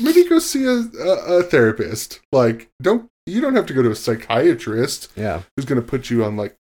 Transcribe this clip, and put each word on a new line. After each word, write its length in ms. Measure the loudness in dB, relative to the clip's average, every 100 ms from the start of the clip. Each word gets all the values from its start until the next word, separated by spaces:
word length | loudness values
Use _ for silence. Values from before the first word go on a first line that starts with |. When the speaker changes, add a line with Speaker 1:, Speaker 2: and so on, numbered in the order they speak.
Speaker 1:
maybe 220 | 2 4 4
go 100 | 2
see 260 | 0 -2
a, 140 | 0 0 -2 -6
a, 400 | -2 -2 2 0
a 40 |
therapist. 760 | 2 4 4 2 -4 -6 -10 -16 -2
Like, 380 | 2 2 0 -10 -4
don't, 260 | 0 0 -2 _ -8
you 140 | -2
don't 140 | 0
have 120 | 0 0
to 80 |
go 80 | 2
to 80 | 2
a 40 | 0
psychiatrist 1120 | -4 -4 -2 2 2 2 -2 -2 -2 -4 -12
Speaker 2:
Yeah. 280 | -8 -6 -6 -8 -10
Speaker 1:
who's 100 | -2
gonna 160 | -2
put 260 | -2 -6 -2
you 140 | -2
on, 120 | 0 -2
like, 200 | -8 _ _